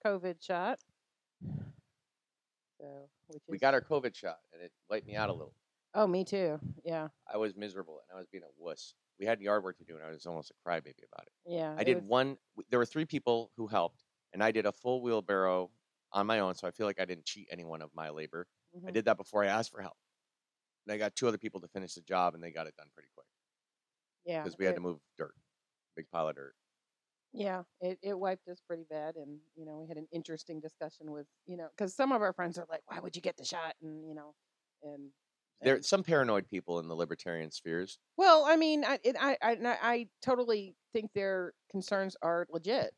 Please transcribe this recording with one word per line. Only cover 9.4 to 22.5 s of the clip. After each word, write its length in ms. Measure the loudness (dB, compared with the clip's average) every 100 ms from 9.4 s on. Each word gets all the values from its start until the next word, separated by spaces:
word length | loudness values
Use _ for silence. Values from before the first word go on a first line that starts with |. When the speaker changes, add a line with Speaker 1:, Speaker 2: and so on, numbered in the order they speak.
Speaker 2:
yard 240 | 2 2
work 140 | 0 -10
to 60 |
do, 120 | -14 -14
and 80 |
I 60 | -12
was 160 | -12 -8
almost 240 | -8 -10
a 40 | _ -4
crybaby 360 | -2 -4 -20 -20
about 140 | -20 -20
it. 60 | _ -6
Speaker 1:
Yeah, 280 | -4 -4 0
Speaker 2:
I 60 |
Speaker 1:
it 20 |
Speaker 2:
did 100 | 4
Speaker 1:
was 100 | 4
Speaker 2:
one. 340 | 4 2 2 -2 _ -14
W-, 100 | 0
there 80 | 2
were 80 | 2
three 180 | -2
people 480 | -4 -2 2 0 0 -8
who 100 | -2
helped, 380 | 0 0 _ _ _ _
and 100 | 0
I 100 | 2
did 140 | 4 0
a 60 |
full 300 | 0 -2 0
wheelbarrow 720 | 2 0 2 2 4 2 0 _ _ _ _
on 140 | 0 2
my 120 | 2
own, 140 | 2
so 140 | 0 -6
I 20 |
feel 160 | -2 -2
like 140 | -2
I 40 |
didn't 200 | -4 -4 -8
cheat 220 | -10 -10
anyone 320 | -12 -10 -10
of 100 | -10
my 160 | -8 -8
labor. 360 | -8 -8 -10 -12 _ _ -16 -2
I 40 |
Speaker 1:
Mm-hmm. 20 |
Speaker 2:
did 120 | 0 2
that 100 | 2
before 260 | 2 2
I 40 | 4
asked 220 | 2 0
for 100 | -6
help. 140 | -12 -14 _ _ _ _ _ _ _ _ -6
And 80 |
I 40 | -2
got 180 | -2 2
two 120 | 2
other 100 | 2
people 220 | -4 -10
to 80 | -10
finish 260 | -10 -10
the 80 | -10
job, 320 | -2 2 2
and 80 | 0
they 100 | -10